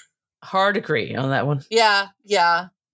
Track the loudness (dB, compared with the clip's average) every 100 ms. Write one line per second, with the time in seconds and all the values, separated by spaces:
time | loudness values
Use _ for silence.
0 | -20 _ _ _ -4 0 0 0 -2 -4
1 | -4 -4 -2 0 0 -4 -2 2 2 2
2 | -2 _ -2 0 2 0 -4 _ _